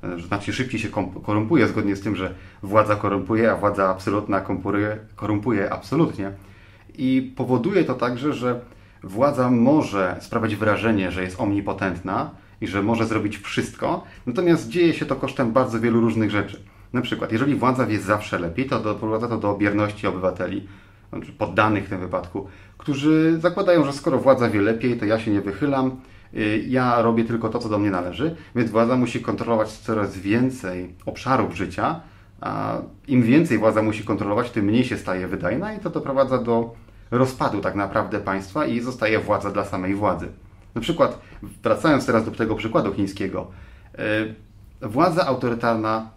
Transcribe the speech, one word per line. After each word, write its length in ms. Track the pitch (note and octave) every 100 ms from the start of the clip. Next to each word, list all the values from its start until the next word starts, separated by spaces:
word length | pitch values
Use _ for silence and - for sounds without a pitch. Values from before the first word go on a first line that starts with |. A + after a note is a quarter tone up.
e, 160 | G2+ F2
że 80 | E2+
znacznie 260 | G2+ -
szybciej 260 | G#2 B2+ A2+
się 100 | G#2
kom-, 320 | - F#2 -
korumpuje, 460 | - G#2 G#2+ E3 G#2+
zgodnie 280 | A2 G2+ G2
z 60 |
tym, 140 | G2+ F#2+
że 180 | F#2 - - -
władza 320 | G2 G#2+ G#2+ G#2
korumpuje, 560 | G2+ G2 F#2+ A2 A2+
a 40 | F#2+
władza 340 | G2+ G2 F#2+
absolutna 520 | F#2 - G2+ G2+ G2
kompuruje-, 560 | - F#2+ F#2+ G2+ G#2+ G#2+ - -
korumpuje 580 | G2+ G#2 A2+ G#2+ F#2+
absolutnie. 580 | - - C#3+ E3 - G2 G2 - - - - - -
I 360 | C3 C3 - -
powoduje 480 | A#2+ B2+ A#2+ G3
to 100 | C#3
także, 400 | B2 B2 B2 D3
że 260 | C3+ B2 A#2+ - - - -
władza 480 | G2 F#2+ C#3+ B2+ B2
może 680 | B2 A#2 D3+ C3+ G2 F#2 -
sprawiać 360 | - A#2+ A2 G2+
wrażenie, 560 | G#2+ G2+ A2 G#2 F#2
że 120 | F2
jest 180 | F#2 F2+
omnipotentna 880 | A2 G2+ G2+ F#2+ F#2+ E2+ F#2 G#2 D#3 - - -
i 60 | A2
że 160 | G2
może 220 | G2+ A#2 A2+
zrobić 320 | A2 G2+ -
wszystko, 640 | - - - - B2+ F3 - - -
natomiast 440 | B2 F3 E3 A2+
dzieje 240 | E3 E3+
się 120 | D3+ D3+
to 100 | C3
kosztem 360 | - - A#2+
bardzo 280 | A2 B2+ A2+
wielu 220 | A#2 A#2
różnych 300 | A2+ A2 G#2+
rzeczy. 320 | G2+ F#2+ - - - -
Na 80 | B2
przykład, 300 | B2 - G2+
jeżeli 240 | A2 C#3 C3+
władza 300 | A#2+ B2+ A#2
wie 140 | G#2
zawsze 400 | F#2 G#2 - F#2+
lepiej, 260 | F2 E2 C3+
to 140 | A#2+
doprowadza 480 | G#2+ G#2 A2 A2 A#2
to 100 | A2+
do 180 | G#2 F#2+
bierności 520 | G2+ G2+ G#2 - G2+
obywateli, 600 | F#2 F#2 - F#2 G2 G2+ - - - -
znaczy 220 | - -
poddanych 540 | - G#2 G2+ G#2+ G#2 -
w 40 |
tym 100 | F#2+
wypadku, 480 | F2+ F#2 F2+ G2+ F#2+ - - -
którzy 600 | - C3+ D3 D#3 D#3+ E3
zakładają, 460 | E3+ F3 F#3 E3+ C#3
że 80 |
skoro 240 | C3+ - B2+
władza 320 | A#2+ C3 A#2+
wie 120 | G#2
lepiej, 360 | G2+ A2+ B2 A#2
to 80 | G#2+
ja 140 | A2
się 120 | A2
nie 100 | G2+
wychylam, 600 | G2 G2 D3 C3+ C3 B2+ - - -
y, 300 | - G#2+ A2 -
ja 340 | B2 B2+ A#2+
robię 220 | A#2 A2+
tylko 260 | A2+ A#2 A2+
to, 100 | A#2
co 100 | A#2
do 100 | G#2+
mnie 120 | G#2
należy, 440 | F#2 F2 F2 D3+ E3 - A#2+
więc 160 | A#2
władza 240 | A2 A#2 B2+
musi 260 | B2 A#2+
kontrolować 500 | A2+ G2+ A2+ A2+ G#2+
coraz 460 | - - A2 G2+ F#2+
więcej 800 | F#2+ A2 C3 B2+ F#2+ F2+ F2+ - -
obszarów 500 | - - B2+ G2 E2+
życia, 460 | F2 E2+ A#2 E3 - - - -
a 360 | G2 G#2+ G#2+ A2 - - -
im 160 | B2+
więcej 340 | A2+ C#3 E3 A2
władza 240 | A2 G#2+
musi 220 | G#2+ G#2+
kontrolować, 480 | - G#2 G2+ G#2 A#2+
tym 140 | - G2+
mniej 180 | A2+
się 140 | E3 G2
staje 300 | - F#2 F#2
wydajna 460 | F#2 F2 A#2 G#3
i 60 | G#3+
to 100 | F3
doprowadza 480 | - - C3+ C3 B2+
do 360 | A#2 A#2 A#2 - - - -
rozpadu 500 | A#2+ B2+ - D3 G#2
tak 140 | F#2+ F#2
naprawdę 440 | G2 A2 G2 G2+
państwa 460 | G2 F#2+ F#2+ D3 D3
i 140 | A#2+
zostaje 400 | A#2+ B2+ A2 G#2+
władza 320 | F#2+ G2+ G2+
dla 140 | G2 G2
samej 300 | F#2+ F#2 G2
władzy. 320 | G#2 E2+ F2+ - - - - -
Na 60 |
przykład, 400 | A2+ E3 B2+ - - - - -
wracając 420 | - - E3 C#3 -
teraz 200 | A#2 A2+
do 60 |
tego 240 | - A2 G#2+
przykładu 380 | A2+ A#2+ G#2+
chińskiego, 540 | F#2+ G2 - F#2+ F#2 F#2 - - - - - G#2+ G#2+ A2 A2 - - - -
y, 60 | C3
władza 380 | A2 F3 D#3+ C3+
autorytarna 840 | C3 B2 A#2 A#2 A2+ A2 A2 A2